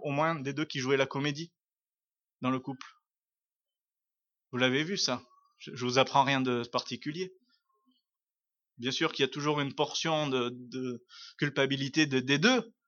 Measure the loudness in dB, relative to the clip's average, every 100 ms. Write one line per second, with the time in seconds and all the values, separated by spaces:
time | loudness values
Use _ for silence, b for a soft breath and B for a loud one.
0 | -2 0 0 0 -4 -4 -4 -4 2 2
1 | 2 0 -2 -4 -10 _ _ _ _ _
2 | _ _ _ _ -2 -2 -4 -10 -14 -20
3 | _ _ _ _ _ _ _ _ _ _
4 | _ _ _ _ _ 0 2 2 0 -2
5 | -2 -4 -8 _ _ _ -14 -6 0 4
6 | 4 4 4 2 2 0 -2 -4 -4 -8
7 | -8 -8 -8 -10 _ _ _ _ _ _
8 | _ _ _ _ _ _ _ -8 -6 0
9 | 0 2 0 2 0 0 0 0 -2 0
10 | 0 0 2 0 0 -4 -10 -6 -6 -8
11 | -12 B B -4 -2 2 2 0 0 2
12 | 2 2 2 4 4 4 0 _